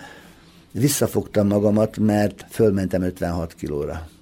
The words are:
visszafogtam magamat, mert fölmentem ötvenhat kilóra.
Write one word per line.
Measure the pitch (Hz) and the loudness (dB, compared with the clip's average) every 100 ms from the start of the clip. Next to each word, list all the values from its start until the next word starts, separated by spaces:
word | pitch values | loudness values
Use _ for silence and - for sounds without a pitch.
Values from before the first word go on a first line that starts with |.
| - - - - - - - | -8 -20 -20 -20 -20 -20 -14
visszafogtam | - 139 - 113 110 98 - 101 | -2 0 0 0 -2 -2 0 2
magamat, | 104 104 104 107 - | 4 4 4 2 2
mert | 107 104 104 - - | 2 2 0 -2 -10
fölmentem | - 113 98 92 90 | 0 2 2 0 -2
ötvenhat | 90 90 87 87 82 | -2 -4 -4 -4 -6
kilóra. | - 73 73 76 76 80 - | -8 -8 -6 -6 -8 -12 -18